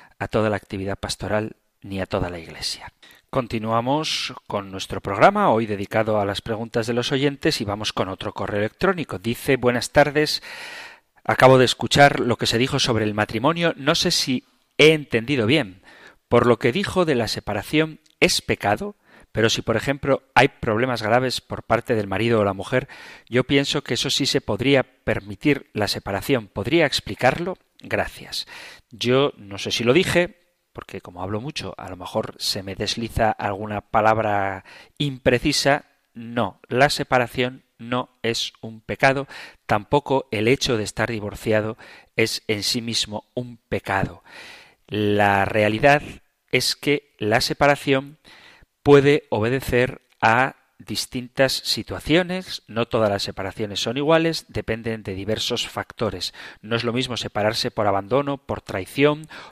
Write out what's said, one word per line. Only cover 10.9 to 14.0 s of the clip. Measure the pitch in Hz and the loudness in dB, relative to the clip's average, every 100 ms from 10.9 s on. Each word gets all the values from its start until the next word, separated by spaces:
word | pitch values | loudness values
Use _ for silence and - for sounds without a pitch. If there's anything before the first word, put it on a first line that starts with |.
| - _ _ | -20 _ _
acabo | - 110 131 131 | -2 6 8 8
de | 123 | 6
escuchar | - 117 143 143 139 | 2 0 6 6 6
lo | 120 110 | -2 0
que | 120 | 0
se | 117 | 0
dijo | 131 139 | 0 0
sobre | - 110 | 0 0
el | 107 | 0
matrimonio. | 104 104 110 139 170 170 - | 0 -2 0 0 0 -2 0
No | 135 | 0
sé | 170 | 0